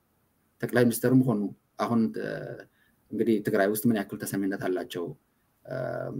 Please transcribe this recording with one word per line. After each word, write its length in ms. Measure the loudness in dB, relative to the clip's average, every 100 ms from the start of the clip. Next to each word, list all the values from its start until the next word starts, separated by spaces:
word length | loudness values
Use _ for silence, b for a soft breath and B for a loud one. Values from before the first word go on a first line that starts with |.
| _ _ _ _ _ -10
ጠቅላይ 220 | 0 4
ሚኒስትሩም 360 | 4 4 4 6
ሆኑ 180 | 6 2 -2 -6 _ -6
አሁን፣ 220 | 0 2 0 -2
እ፣ 140 | -6 -8 -10 -14 -16 _ _ _ -10
እንግዲህ 260 | -2 0 2
ትግራይ 260 | 2 2 2
ውስጥ 160 | 2
ምን 120 | 2 0
ያክል 220 | -2 -8
ተሰሚነት 440 | -6 -2 -2 -2
አላቸው፣ 420 | -2 -4 -4 -8 -8 -10 _ _ _ _ -10
እ፣ 80 | -8 -6 -6 -6 -8